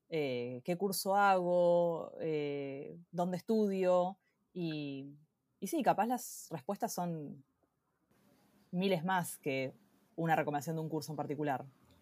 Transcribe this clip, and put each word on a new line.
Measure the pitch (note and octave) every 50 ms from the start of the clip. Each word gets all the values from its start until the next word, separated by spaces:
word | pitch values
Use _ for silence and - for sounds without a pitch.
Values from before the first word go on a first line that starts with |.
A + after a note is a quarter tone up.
| _ -
eh, | - D#3 D3 C3+ B2+ B2 A#2+ B2 B2+ B2 -
¿qué | - F3
curso | E3+ G3 G3+ F#3 - - G3+ F#3+
hago? | G3+ G3+ G3 F#3+ F#3 F3 F3 F3 F3+ F3 F3 F3 F3 F3 E3+ E3 D#3 - - - -
Eh, | - D#3+ D#3 D3+ D3 C#3+ C#3+ C#3+ C#3 C#3 C3+ C#3 D3 - D#3+ E3+ E3+ _ -
¿dónde | E3+ F3 F3+ F3+
estudio? | E3+ - - A3+ A3 G#3+ G3+ F#3+ F#3+ F#3 F3+ F3+ F3+ F3+ F#3 G3+ - _ _ _ _ _ _ -
Y, | F3+ F3 E3 D#3 D3+ D3 C#3+ C#3 C3+ C3+ C#3+ C#3+ D3 _ _ _ _ _ _ _ _
y | G3+ F#3+
sí, | - D#4+ A3
capaz | F#3 E3 F#3 G#3
las | A#3 B3+ A#3+ - - - - - -
respuestas | E3 D3+ - - G3+ - A#3+ A3 -
son | - F3+ F3 E3 D#3+ D3 C#3+ D3 C#3 - _ _ _ _ _ _ _ _ _ _ _ _ _ _ _ _ _ _ _ _ _ _ _ _ _ -
miles | F3 F#3+ G3 F#3+ E3 D3+
más | F#3 F#3+ F3+ E3+ - - -
que | - D3+ C3+ C3+ C3 C3 C3+ - _ _ _ _ _ _ _
una | - E3 E3 D#3+
recomendación | D#3 D3 D3+ D3 C#3+ C#3 E3+ D#3+
de | D#3+ D#3+
un | D#3
curso | D#3+ D#3 C#3 - D#3
en |
particular. | C#3 D3 C#3+ C#3+ C#3+ D3+ C#3+ C3 B2 C3+ C3+ - _ _ _ - _